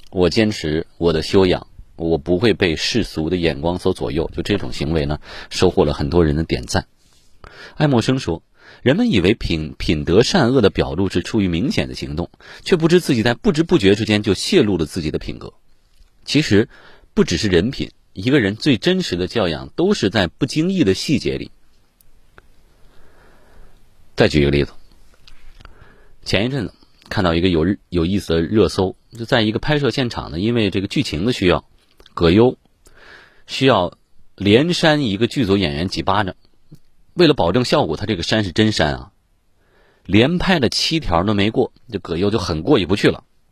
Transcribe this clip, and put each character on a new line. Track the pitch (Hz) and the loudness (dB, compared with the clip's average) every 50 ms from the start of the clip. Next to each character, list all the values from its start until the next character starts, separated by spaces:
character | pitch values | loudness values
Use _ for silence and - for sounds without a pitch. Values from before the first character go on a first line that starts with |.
| - - | -20 -8
我 | - 95 90 85 | -2 0 2 2
坚 | - 113 110 107 | 2 2 0 0
持 | 101 - - 78 76 82 - - - - | -2 -4 -4 -4 -4 -4 -4 -6 -6 -2
我 | 82 85 80 | 0 0 0
的 | 78 78 | 0 -2
修 | - - 98 95 | 0 2 4 4
养， | 90 80 - - - - - - - - | 4 2 0 -4 -8 -20 -20 -20 -20 -12
我 | - 85 82 82 78 | -8 -4 -2 -2 -2
不 | - - 90 90 | 0 0 0 2
会 | 110 113 90 | 2 2 2
被 | - 101 87 78 | 2 0 0 0
世 | - - - - 117 90 | -2 -4 -2 -2 -2 -2
俗 | - - 80 78 82 | -4 -4 -6 -4 -2
的 | 92 | -2
眼 | 90 82 80 73 67 73 | 0 0 -2 -2 -2 -4
光 | 85 90 90 | -4 -4 -2
所 | - 92 92 | -2 -2 -2
左 | - 62 62 67 | -2 -4 -6 -4
右。 | 82 76 - - | -4 -4 -4 -6
就 | - 82 | -6 -4
这 | - - - | -4 -4 -4
种 | - 64 - | -4 -6 -6
行 | - 73 71 82 | -6 -4 -2 -2
为 | 78 71 | -2 -2
呢， | 71 78 - - - - - - - | -2 -4 -6 -8 -12 -18 -18 -16 -12
收 | - - 92 90 | -4 0 0 0
获 | - 95 82 | 2 2 0
了 | 73 71 | 0 0
很 | - 80 67 | -2 -4 0
多 | 78 87 82 | 2 2 2
人 | 76 71 | 2 2
的 | 78 82 | 0 -2
点 | - 76 64 62 | -2 -4 -6 -4
赞。 | - - 92 - _ _ _ _ _ _ _ _ _ - - - - - - - - - | -4 -4 -4 -4 _ _ _ _ _ _ _ _ _ -20 -20 -20 -20 -20 -20 -20 -14 -6
爱 | - 156 147 | -2 0 2
默 | 131 113 107 | 2 2 2
生 | - 131 135 | 2 0 -2
说 | - - 82 - _ _ _ _ _ - - - - | -2 -4 -6 -6 _ _ _ _ _ -20 -14 -4 0
，“人 | 113 147 | 0 2
们 | 208 247 233 | 2 2 2
以 | 175 98 | 2 2
为 | 78 92 113 | 4 2 2
品-， | - - - 85 80 78 69 65 - | 0 -2 -4 -4 -4 -4 -6 -10 -6
品 | - - 85 76 71 | -4 -2 -2 -2 0
德 | 76 85 104 - | 2 4 4 4
善 | - - 185 131 113 131 | 4 2 2 2 2 2
恶 | 139 | 2
的 | 101 92 | 2 2
表 | - - 71 65 71 | 2 0 -2 -2 -2
露 | 85 98 92 | -4 -4 -2
是 | - 90 85 | -2 -4 -4
出 | - - 113 | -2 -2 0
于 | 98 92 | 0 0
明 | 82 82 110 143 | 0 -2 -2 -2
显 | - - 78 64 | -2 -4 -4 -6
的 | 67 | -8
行 | - 71 67 73 | -10 -10 -8 -6
动， | 80 85 - _ _ - - - - - | -6 -8 -8 _ _ -20 -20 -20 -14 -4
却 | - 190 | 0 0
不 | 160 160 | 2 4
知 | 160 175 180 | 4 2 2
自 | - - 143 | 2 2 0
己 | 113 104 | 2 2
在 | 120 120 | 0 0
不 | - - 220 | 0 0 0
知 | 160 151 170 | 0 0 0
不 | - 185 147 | 2 2 2
觉 | 98 95 104 | 4 4 4
之 | 110 110 | 2 2
间 | 101 107 104 104 | 0 0 0 2
就 | 107 92 | 0 -2
泄 | - - - 214 175 120 | -2 0 0 2 2 4
露 | 104 92 | 2 2
了 | 82 78 | 0 -2
自 | 73 - 95 | -4 -4 -4
己 | 73 76 | -4 -4
的 | 71 - | -4 -6
品 | - - 60 57 | -6 -8 -12 -12
格。” | - - - _ _ - - _ _ _ _ - - _ _ _ - | -14 -18 -18 _ _ -20 -20 _ _ _ _ -20 -20 _ _ _ -8
其 | - - 143 156 | -2 0 0 2
实 | - 107 98 117 - - - - - - - _ _ - | 4 4 4 4 2 -2 -18 -20 -20 -20 -20 _ _ -2
不 | 214 185 | 0 0
只 | - 90 80 | 0 0 -2
是 | - 101 | 0 2
人 | 90 82 92 123 | 2 2 2 2
品， | 143 - 69 57 - _ _ _ - | -2 -6 -8 -10 -12 _ _ _ -12
一 | 95 98 123 | -6 -2 0
个 | 143 143 | 2 2
人 | 104 98 104 | 2 0 -2
最 | - - 151 127 | -2 0 0 0
真 | 104 - 175 185 185 | 2 2 0 0 -2
实 | 175 - 92 | -2 -4 -4
的 | 87 90 | -4 -4
教 | 95 - 117 98 85 | -4 -2 -2 -2 -2
养 | 78 69 67 67 - | -2 -4 -8 -8 -4
都 | - 165 202 214 | -2 0 0 0
是 | - 117 98 | 0 0 0
在 | 87 110 92 | 0 0 0
不 | 82 - - 143 | 0 -2 -4 -6
经 | 127 - 147 160 185 | -4 -2 -2 -2 0
意 | 196 185 143 | 0 2 2
的 | 95 185 | 2 0
细 | - - - 147 101 | 0 -2 -2 -2 -2
节 | - 69 65 67 | -2 -4 -6 -6
里。 | - - - _ _ - - _ _ _ _ _ - - - - - _ _ - - - - - - _ _ _ - - _ - - - - - - - - - - _ - - - - - - - - _ - - - - | -8 -12 -18 _ _ -20 -20 _ _ _ _ _ -20 -20 -20 -20 -20 _ _ -20 -20 -20 -20 -20 -20 _ _ _ -20 -20 _ -20 -20 -20 -20 -20 -20 -20 -20 -20 -20 _ -20 -20 -20 -20 -20 -20 -20 -20 _ -20 -20 -8 -2
再 | - 120 101 | 0 0 2
举 | - 76 69 | 2 2 2
一 | |
个 | 71 | 2
例 | 71 71 69 | 2 0 -2
子， | - - - - - - - - - - - - - - - - - - - - - - - - - - - - - - - - | -2 -6 -14 -20 -20 -20 -20 -20 -20 -20 -20 -20 -20 -20 -18 -18 -18 -18 -20 -20 -20 -20 -20 -20 -20 -20 -20 -20 -20 -20 -18 -8
前 | - - 95 107 | -4 -2 -2 0
一 | 127 | -2
阵 | 139 135 98 | -4 -4 -6
子 | - - _ - - _ _ - - | -8 -10 _ -20 -20 _ _ -16 -10
看 | - 113 95 | -4 -2 0
到 | 85 82 | 0 2
一 | 85 | 2
个 | 87 95 | 2 2
有 | 85 78 80 | 2 2 2
日-， | 92 104 - _ _ | 2 0 -2 _ _
有 | - 85 82 | -2 -2 0
意 | 87 101 98 | 0 -2 -2
思 | - - 80 | -2 -2 -2
的 | 82 85 | -2 0
热 | 76 107 110 92 80 | 0 2 2 2 2
搜， | - - 95 95 - _ _ _ - | 2 0 -2 -2 -4 _ _ _ -16
就 | 117 113 | -14 -6
在 | - 139 120 | -2 0 0
一 | 110 107 104 | 2 0 0
个 | 110 | -2
拍 | - - 151 147 | -2 -2 0 0
摄 | 143 120 | 0 0
现 | - 139 131 117 | 0 -2 -2 -4
场 | - - - - | -4 -6 -8 -8
呢， | - 85 | -6 -2
因 | 101 113 120 | -2 0 0
为 | 117 107 98 | 0 0 0
这 | 90 101 | 0 -2
个 | 95 | -4
剧 | - - 156 135 | -4 -2 -4 -4
情 | - - 76 92 | -4 -4 -4 -2
的 | 123 123 | -2 -2
需 | - 95 | 0 2
要， | 90 80 69 - _ _ _ _ _ _ - - - _ | 2 2 2 -2 _ _ _ _ _ _ -20 -20 -16 _
葛 | - 85 82 | 0 2 4
优 | 87 107 120 127 - - _ _ _ _ _ _ - - - - - - - _ _ _ - | 6 6 6 4 2 -2 _ _ _ _ _ _ -20 -20 -20 -20 -20 -20 -20 _ _ _ -18
需 | - - - 131 | -12 -6 0 2
要 | 135 120 98 87 85 - - _ _ _ - - - _ | 4 4 4 2 0 -4 -10 _ _ _ -20 -20 -18 _
连 | - 95 101 104 123 151 175 175 | -2 2 4 4 4 4 2 0
扇 | - 180 160 151 147 143 | 2 2 2 2 2 0
一 | 110 95 | -2 -2
个 | 98 120 | -2 -2
剧 | 113 - 151 120 | -2 -2 0 0
组 | 92 98 101 | 2 2 2
演 | 95 76 71 | 0 0 -2
员 | 73 87 95 | -4 -4 -4
几 | - - - | -4 -4 -2
巴 | - 95 104 104 | -2 0 0 -2
掌。 | 90 - _ - _ _ _ _ - - - - - _ _ _ _ - | -4 -6 _ -16 _ _ _ _ -20 -20 -20 -20 -20 _ _ _ _ 0
为 | - 175 | 2 4
了 | 151 135 | 4 4
保 | - 87 87 92 | 2 0 0 0
证 | 123 123 | 0 0
效 | - 170 151 131 | 0 0 0 0
果， | 80 76 | 0 -4
他 | - 104 | -6 -4
这 | 101 107 | -4 -4
个 | 82 82 | -4 -2
扇 | - 117 110 107 | -2 0 0 0
是 | 92 - | 0 0
真 | - 107 110 107 | 0 2 2 2
扇 | - 80 73 67 | 2 0 0 -2
啊， | 62 62 - _ _ _ _ _ _ _ _ _ _ _ _ _ _ _ _ _ _ _ | -4 -8 -14 _ _ _ _ _ _ _ _ _ _ _ _ _ _ _ _ _ _ _
连 | - 90 104 120 147 180 | 0 2 4 4 4 2
拍 | 175 - 185 185 165 | 0 0 0 0 2
了 | 123 95 | 2 0
七 | - - - - 156 165 | 0 -2 -2 -2 -2 -2
条 | 120 - 87 82 92 | -2 0 0 0 2
都 | 104 107 | 0 0
没 | 101 98 110 | 0 0 0
过， | 110 139 110 - _ _ _ - | 0 0 -2 -2 _ _ _ -12
这 | 110 95 | -12 -10
葛 | - - 82 82 | -8 -6 -4 -2
优 | 98 101 | -2 0
就 | 104 113 | 0 -2
很 | - - 85 78 85 | -2 -4 -4 -4 0
过 | 117 151 113 | 2 2 2
意 | 87 | 2
不 | 78 98 | 0 0
去 | - - 135 | 0 2 0
了。 | - - - _ _ _ _ _ | 0 -2 -6 _ _ _ _ _